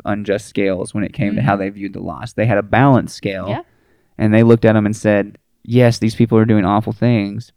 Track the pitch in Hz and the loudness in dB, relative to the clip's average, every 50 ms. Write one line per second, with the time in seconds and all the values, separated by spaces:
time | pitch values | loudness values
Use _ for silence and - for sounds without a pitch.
0 | _ - 104 104 101 101 98 104 - - _ - 101 98 92 90 120 117 - 107 | _ -6 -6 -6 -4 -4 -4 -4 -6 -8 _ -4 -2 -2 -2 -4 -6 -8 -6 -6
1 | 98 - - - 101 101 107 110 - - 101 101 95 98 101 101 98 98 101 101 | -8 -6 -6 -4 -4 -4 -2 -2 0 0 -2 -2 -4 -8 -8 -10 -12 -12 -10 -12
2 | 95 87 78 64 - 113 - - 107 117 101 101 101 101 - 113 135 143 131 110 | -12 -12 -12 -12 -14 -10 -4 -4 -2 0 0 -2 -2 0 2 4 4 4 4 2
3 | - 80 - - - 101 95 95 92 98 107 - 349 _ _ _ _ _ _ _ | 0 -4 -14 -10 -10 -8 -8 -8 -8 -8 -8 -8 -10 _ _ _ _ _ _ _
4 | _ _ _ - 110 107 107 113 117 117 117 113 - 113 110 110 104 101 107 - | _ _ _ -4 -2 2 4 4 6 6 6 6 6 2 4 2 0 -2 -4 -2
5 | - 107 104 101 98 101 107 - _ _ _ _ _ - 117 123 123 120 117 - | 0 2 2 2 0 -2 -10 -20 _ _ _ _ _ -2 2 4 4 4 2 0
6 | 110 110 - - 120 113 117 110 110 117 110 107 95 92 104 104 107 107 107 - | -2 -4 0 0 0 2 4 2 4 4 2 2 2 0 0 -2 -2 -4 -6 -2
7 | 110 120 120 110 101 101 101 110 120 _ _ | 0 0 0 0 -2 -4 -8 -12 -14 _ _